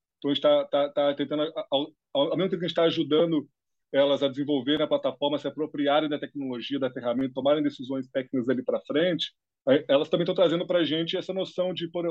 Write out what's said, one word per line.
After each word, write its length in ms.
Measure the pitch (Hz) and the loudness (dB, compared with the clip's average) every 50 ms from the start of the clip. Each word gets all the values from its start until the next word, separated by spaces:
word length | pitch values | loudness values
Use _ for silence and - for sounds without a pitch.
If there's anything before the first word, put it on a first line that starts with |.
| _ _ _ _ | _ _ _ _
Então, 120 | - 143 | -4 -2
a 40 | 143 | -2
gente 80 | 139 - | 2 4
tá, 220 | 147 147 147 139 | 4 4 4 4
tá, 220 | - - 143 143 143 | 2 0 0 0 0
tá 240 | - 147 143 143 143 | 0 0 0 0 0
tentando, 280 | 143 143 131 151 151 151 - - 156 - - | 0 -2 -2 -2 -2 -2 -2 -4 -8 -6 -2
ao, 220 | 139 135 147 - - _ _ _ - | -2 -2 -2 -4 -8 _ _ _ 0
ao, 180 | 135 143 - | 0 0 2
ao 60 | - | 2
mesmo 140 | 160 185 190 | 0 0 0
tempo 100 | 196 170 | -2 -2
que 60 | 180 | -4
a 20 | 165 | -2
gente 80 | - | 0
tá 80 | 170 165 | 2 2
ajudando 640 | 165 156 160 156 135 147 156 170 170 165 147 131 - _ _ _ _ _ _ _ _ - | 2 2 0 0 2 4 4 4 4 2 -2 -2 -4 _ _ _ _ _ _ _ _ 2
elas 300 | 139 143 143 139 131 143 | 2 4 4 4 2 2
a 60 | 135 | 0
desenvolverem 540 | 123 139 143 139 147 135 120 139 151 151 151 | -2 -2 -2 0 0 0 0 0 0 0 2
a 40 | |
plataforma, 500 | - 147 - - 135 131 - 143 147 151 | 0 0 0 0 -2 -2 -2 -2 -2 -2
se 120 | 139 - 143 | -2 -4 -6
apropriarem 600 | 139 143 156 156 - 147 143 143 143 151 156 147 | -4 -4 -6 -6 -4 -2 0 2 2 2 2 0
da 100 | 147 143 | -2 -4
tecnologia, 600 | 147 135 - 143 135 131 123 120 107 - 139 135 | -6 -8 -8 -8 -8 -6 -6 -8 -6 -6 -4 -4
da 140 | 131 127 131 | -4 -4 -4
ferramenta, 420 | 135 120 123 120 127 135 131 131 | -4 -4 -2 -2 -2 -2 -2 -4
tomarem 280 | 135 127 143 147 156 147 | -2 2 2 2 2 2
decisões 440 | 147 143 - 127 123 135 135 127 - | -2 -4 -6 -8 -8 -6 -8 -8 -6
técnicas 400 | - 135 131 - - 131 113 131 | -6 -6 -6 -4 -4 -2 0 0
ali 140 | 127 123 127 | -2 -2 -2
pra 180 | - 117 107 - | -2 -4 -4 -4
frente, 460 | - 139 147 170 185 170 - - - - _ _ _ _ _ _ | -2 0 0 2 2 0 -2 -4 -8 -10 _ _ _ _ _ _
aí 180 | - 131 151 - - | 2 2 2 4 2
elas 200 | 139 143 156 - | 2 2 2 2
também 160 | 185 170 175 | 0 0 0
tão 100 | 185 180 | 0 2
trazendo 300 | 190 185 156 160 175 180 | 2 4 4 4 0 0
pra 200 | 165 180 175 165 | 0 0 0 2
gente 320 | 135 151 160 165 165 190 | 2 0 -2 -2 -2 -4
essa 180 | 180 165 - 185 | -6 -6 -6 -4
noção 400 | 190 180 175 - - 180 180 180 | -4 -6 -4 -4 -4 -4 -2 -2
de, 160 | 160 170 165 | -4 -8 -6
por, 160 | - 175 170 170 | -6 -4 -4 -4